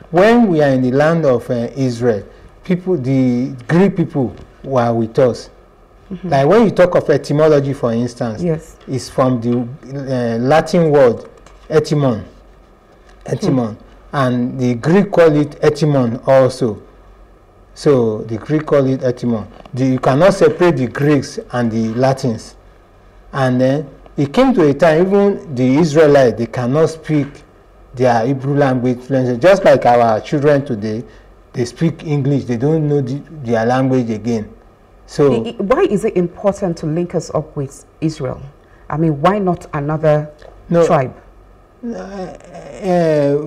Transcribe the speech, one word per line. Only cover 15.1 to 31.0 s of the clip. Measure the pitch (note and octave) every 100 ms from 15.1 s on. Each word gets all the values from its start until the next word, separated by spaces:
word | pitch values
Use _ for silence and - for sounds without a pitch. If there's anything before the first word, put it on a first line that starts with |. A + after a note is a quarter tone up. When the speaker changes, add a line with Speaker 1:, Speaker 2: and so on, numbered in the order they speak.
Speaker 1:
call | - E3 D3
it | D3 -
etymon | D#3 D3 D3+ C#3 A#2+ B2 -
also. | C3+ B2+ - A#2+ G2+ - - - - - _ _ _ _ -
So | D3+ C3+ A2+ G#2+
the | A#2 A2
Greek | - D3+ D3+
call | D3 C3
it | C3
etymon. | B2+ B2 B2 A2+ G2 - -
The, | B2 C3
you | B2+
cannot | C#3 C3+ F#3+
separate | F#3+ D#3+ D3+ F3+ C#3
the | A#2+
Greeks | - C#3+ D3 - - -
and | B2 A#2+
the | A2+ A2
Latins. | A#2 C3 - C3 G#2+ - - - _ _ _ _ - -
And | C#3+ C3 B2+
then | B2+ C#3+ D3+ - - -
it | C#3
came | - C4 G#3
to | D3+
a |
time, | C#3 E3+ D#3 F#3+
even | G3+ G3+ G3 - B2
the | B2+ C3+
Israelites, | E3+ C#3+ D#3 C#3+ B2+ G#2+
they | A#2
cannot | - A#2+ C#3+ D#3+
speak | - - D3+ C3+ - - _ _ _ -
their | B2 B2 A#2 A#2
Hebrew | C3+ C3 C#3+
language | C#3 B2+ B2 B2
fluently. | - C3 B2+ A#2+
Just | E3 G3
like | E3 C3 B2
our | A#2+ A#2 G#2+
children | - D3+ C#3+ C#3+ C#3
today, | A2 G#2+ A2